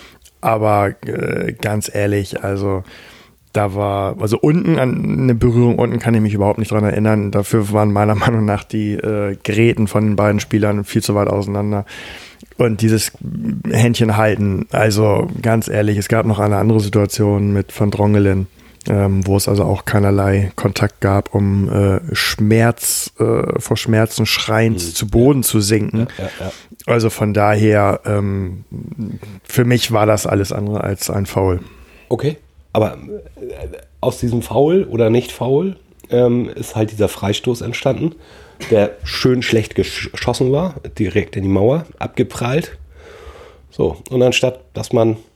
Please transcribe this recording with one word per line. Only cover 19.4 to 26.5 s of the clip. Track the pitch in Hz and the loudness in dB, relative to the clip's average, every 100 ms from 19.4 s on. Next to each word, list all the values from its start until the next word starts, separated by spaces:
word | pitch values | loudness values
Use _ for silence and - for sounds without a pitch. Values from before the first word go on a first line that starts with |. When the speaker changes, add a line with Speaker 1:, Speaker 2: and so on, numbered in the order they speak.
| - | 2
Speaker 1:
also | 101 | 2
auch | 101 98 - | 2 0 0
keinerlei | 104 101 98 98 98 98 - | 2 2 2 2 2 0 -2
Kontakt | 98 - 104 - | -4 0 -4 0
gab, | 98 98 - | 0 0 0
um, | 104 98 98 98 | 0 2 2 2
äh, | 98 98 95 165 | 2 2 2 -2
Schmerz, | 110 - - 107 110 117 - - - - - | -4 -4 0 2 4 4 0 -4 -4 -6 -4
äh, | 113 117 - - | 0 0 -2 -4
vor | - 113 | -2 -2
Schmerzen | - 110 113 - 110 | 2 2 2 0 -2
schreiend | - - 110 113 95 | -2 0 2 2 0
Speaker 2:
Mhm. | 85 | -4
Speaker 1:
zu | - 107 | -6 0
Boden | 113 131 139 | 4 4 4
zu | - 110 | 2 0
sinken. | 98 110 104 110 117 - | 2 2 0 -2 -2 -4
Speaker 2:
Ja, | |
ja, | 95 - | -10 -8
ja. | 95 | -12